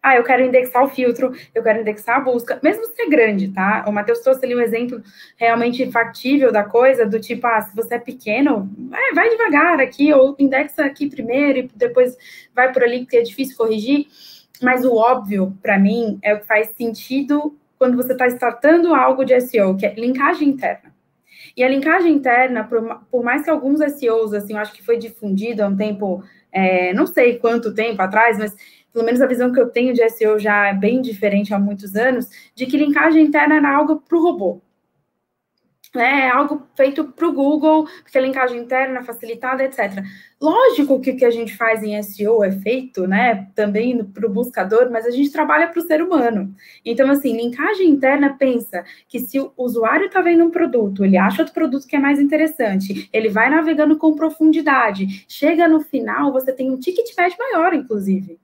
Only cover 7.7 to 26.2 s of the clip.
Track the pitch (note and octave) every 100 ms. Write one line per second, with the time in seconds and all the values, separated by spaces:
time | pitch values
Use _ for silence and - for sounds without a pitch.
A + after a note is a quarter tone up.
7.7 | G3+ A3+ A#3+ A#3 B3 G#3+ A3 C#4+ A3+ G3
8.7 | - - - C5 E4 A4 A4+ A4+ C#4+ E4
9.7 | D#4+ B3+ - C#4+ C#4+ C4+ C#4 C#4 C4 D4
10.7 | - C#4+ C#4 C#4 - A#3 B3+ C#4+ B3+ B3+
11.7 | G#3 A#3+ A#3+ B3 - - - - - B3+
12.7 | B3+ A#3+ B3 B3 A#3+ A#3 - C4 - A3+
13.7 | A3 A3 C#4+ D4 _ - - _ _ B3+
14.7 | B3+ B3+ A3+ A3+ A#3 G3+ G3+ F#3+ - -
15.7 | G3 G3 A#3 A3+ G3+ G#3 G#3 - G#3+ A3
16.7 | - A#3 A3 - C4 C#4 D4 D4+ - _
17.7 | _ B3+ B3 B3+ B3+ B3 B3 A#3+ A#3 C#4+
18.7 | E4+ F4 C#4+ B3+ C4 C4 B3+ B3 A3+ F#3+
19.7 | F#3+ G3+ A3 A#3+ C4 C#4+ F4 D4 - F#3+
20.7 | - _ _ _ _ _ _ - - B3+
21.7 | C4+ C#4+ F4 E4+ C#4+ C4 A#3+ B3+ A#3 G#3+
22.7 | A#3 A3+ - _ B3 A#3+ C4+ D4+ D#4 C4
23.7 | D4 D4 C#4+ A#3+ A3+ A3 G3+ G3+ G#3 G#3
24.7 | - - A#3 A3 - G#3 F#3+ A3 G#3+ G3+
25.7 | G3 G#3+ G3 G3+ F3+